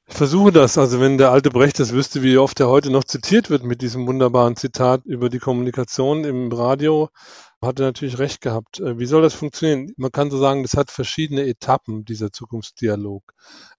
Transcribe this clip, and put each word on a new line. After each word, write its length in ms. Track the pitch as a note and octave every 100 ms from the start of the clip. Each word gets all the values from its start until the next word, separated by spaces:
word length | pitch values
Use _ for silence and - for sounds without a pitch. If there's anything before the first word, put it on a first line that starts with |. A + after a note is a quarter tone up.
| _
Ich 100 | -
versuche 360 | C#3 F3+ G3+
das. 240 | E3 B2+ -
Also 240 | C3 B2
wenn 160 | C3+ C3+
der 140 | C3+
alte 180 | C3+ C#3
Brecht 320 | B2 C#3+ -
das 140 | A#2+
wüsste, 280 | B2 C#3 C#3+
wie 140 | C3 C3
oft 240 | C3+ -
er 80 | B2+
heute 220 | C#3 C#3+
noch 140 | C3+
zitiert 440 | - B2+ - A3 -
wird 160 | C#3+
mit 160 | B2 A#2+
diesem 260 | B2 B2 B2
wunderbaren 500 | C3 B2+ B2 A#2+ A#2+
Zitat 500 | B2+ - B2+ B2+ G#3+
über 240 | B2+ B2
die 80 | B2
Kommunikation 840 | C3 B2 B2 B2+ A#2+ - C3+ D#3
im 280 | D3+ B2+ B2
Radio, 560 | A#2+ B2 C3+ D3+ D#3 D#3 _ - - - _
hat 180 | B2 B2+
er 60 | C3+
natürlich 320 | B2 C#3 B2
recht 240 | C3+ -
gehabt. 380 | - A2+ A2 -
Äh, 180 | D#3+ A#2
wie 80 | B2
soll 160 | D#3
das 100 | D#3+
funktionieren? 640 | - D3+ - D#3+ C#3 D3 A#3+
Man 160 | C3
kann 180 | - C#3+
so 60 | C#3
sagen, 260 | C#3 C#3
das 120 | B2+
hat 160 | C#3+ C#3+
verschiedene 560 | - B2 - D#3 C#3 C#3
Etappen, 580 | A#2 - C3 - A2
dieser 260 | G#2+ G#2+ G#2+
Zukunftsdialog. 1000 | - A#2 A#2 - - A#2 G#2 G#2 G2 - _ _ - -